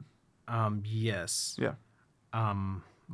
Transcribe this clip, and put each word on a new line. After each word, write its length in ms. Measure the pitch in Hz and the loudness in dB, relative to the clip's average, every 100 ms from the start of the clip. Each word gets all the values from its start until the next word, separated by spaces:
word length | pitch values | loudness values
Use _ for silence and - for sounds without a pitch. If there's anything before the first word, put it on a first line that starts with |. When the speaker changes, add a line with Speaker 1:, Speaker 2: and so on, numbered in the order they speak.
| - _ _ _ - | -8 _ _ _ -4
Speaker 1:
Um, 360 | 117 107 104 104 | 2 2 0 0
yes. 720 | 113 110 95 85 - - - | 0 2 0 0 -2 -2 0
Speaker 2:
Yeah. 140 | 113 - - _ _ _ - | 0 -2 -14 _ _ _ -6
Speaker 1:
Um, 500 | 113 110 101 95 95 - - - | 0 2 2 0 -4 -8 -20 -10